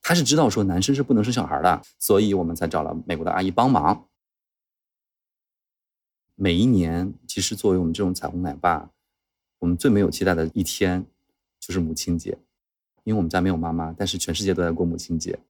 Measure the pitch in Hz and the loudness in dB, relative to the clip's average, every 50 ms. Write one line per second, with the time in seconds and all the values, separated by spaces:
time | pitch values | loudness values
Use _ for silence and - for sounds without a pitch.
0 | _ - 170 175 151 117 143 156 160 117 101 117 104 95 87 90 98 - 139 135 | _ 2 2 2 4 2 4 4 4 4 2 2 0 0 0 0 2 0 0 0
1 | 143 - 131 110 104 120 120 120 95 78 78 69 78 90 85 - - - _ _ | 2 2 2 2 2 2 0 -2 -2 -2 -4 2 2 2 2 2 -4 -16 _ _
2 | - - 104 98 107 104 98 95 85 82 82 82 87 80 80 80 76 76 80 82 | 0 4 4 4 4 4 2 0 0 -2 -4 -4 -4 -2 -2 -2 -4 -4 -6 -8
3 | 80 - 87 76 - - - 90 95 95 90 113 120 135 131 90 73 80 104 - | -6 -6 -6 -4 -2 -2 -2 0 -2 0 2 2 2 4 4 4 4 2 0 0
4 | - _ _ _ _ _ _ _ _ _ _ _ _ _ _ _ _ _ _ _ | -4 _ _ _ _ _ _ _ _ _ _ _ _ _ _ _ _ _ _ _
5 | _ _ _ _ _ _ _ _ _ _ _ _ _ _ _ _ _ _ _ _ | _ _ _ _ _ _ _ _ _ _ _ _ _ _ _ _ _ _ _ _
6 | _ _ _ _ _ _ _ - 98 95 85 87 110 127 123 95 87 80 85 87 | _ _ _ _ _ _ _ -2 0 0 2 4 4 4 4 4 2 2 0 -2
7 | 92 98 - - _ - - - 95 - 113 107 - 107 92 92 90 82 82 - | -4 -4 -8 -12 _ -10 -6 -6 -4 -4 -6 0 2 2 2 4 2 0 -2 -2
8 | 101 90 90 - - - 82 87 90 87 71 - - 87 82 76 - - _ _ | -2 -2 -2 -4 -6 -8 -6 -4 -6 -6 -6 -2 0 0 0 0 -4 -12 _ _
9 | _ _ _ _ _ _ _ _ _ _ _ _ - 87 87 87 - 143 110 101 | _ _ _ _ _ _ _ _ _ _ _ _ -2 -2 -2 2 2 2 4 4
10 | 101 87 - - 92 95 90 82 82 80 - 78 82 - - - 101 92 90 92 | 2 2 0 0 0 0 2 0 0 -2 -2 -4 -4 -4 -2 0 0 0 0 -2
11 | 92 - _ _ _ _ _ _ _ _ _ _ - - 90 95 85 78 80 78 | -4 -8 _ _ _ _ _ _ _ _ _ _ -14 -6 -4 -4 -2 -2 -4 -6
12 | - - 87 82 - - - - _ _ _ _ _ _ _ _ _ _ _ _ | -4 -4 -4 -4 -4 -6 -10 -10 _ _ _ _ _ _ _ _ _ _ _ _
13 | _ 110 110 107 90 82 80 92 90 95 92 80 82 82 82 85 82 85 82 - | _ -2 -2 0 0 0 0 0 2 2 0 0 -2 -4 -4 -4 -4 -6 -6 -6
14 | 101 92 - 92 - - 87 82 104 98 92 85 87 85 82 82 90 85 82 82 | -6 -6 -4 -6 -4 -4 -4 -2 0 0 0 0 0 0 0 0 0 -2 -2 -4
15 | - - 85 80 - - - - _ _ | -6 -4 -4 -4 -4 -6 -8 -10 _ _